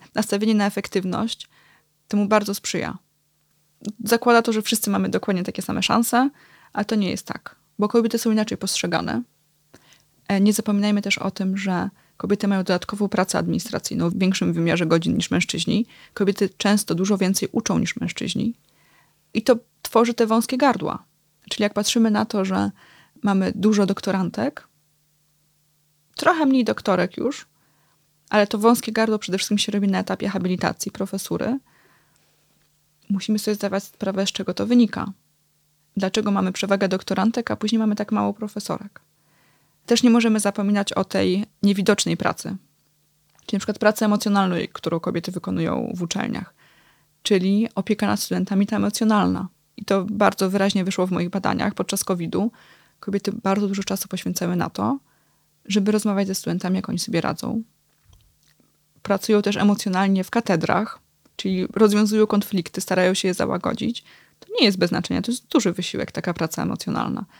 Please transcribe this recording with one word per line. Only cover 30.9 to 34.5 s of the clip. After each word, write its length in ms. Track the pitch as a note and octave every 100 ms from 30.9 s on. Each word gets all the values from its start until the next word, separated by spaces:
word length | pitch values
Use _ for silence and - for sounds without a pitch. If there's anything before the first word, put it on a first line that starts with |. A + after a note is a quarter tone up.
profesury. 680 | - G3 G3 - - - C4 - _ _ _ _ _ _ _ _ _ _ _ _ _ -
Musimy 300 | G3 - G#3+
sobie 160 | - G3+
zdawać 280 | G3+ G3
sprawę, 420 | - - G3 F#3+ F#3+
z 60 |
czego 220 | - F#3+